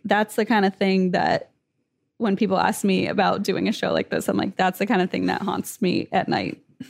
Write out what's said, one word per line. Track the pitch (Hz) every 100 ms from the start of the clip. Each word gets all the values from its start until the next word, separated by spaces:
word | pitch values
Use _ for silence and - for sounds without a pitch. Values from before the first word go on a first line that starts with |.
| 202
that's | 208 214 -
the | 214
kind | 220 196
of | -
thing | 196 190 185
that | 175 78 85 - _ _ _ _ _ _ -
when | 226 196
people | 202 185
ask | 190 190
me | 196 185 -
about | 196 180 190
doing | 202 - 190
a |
show | - 190
like | - -
this, | 160 -
I'm | 196
like, | 196 190
"That's | 185 -
the | 202
kind | 202
of | 185
thing | 185 185
that | -
haunts | 196 - - -
me | 185 - -
at | - -
night." | - 92 - _ -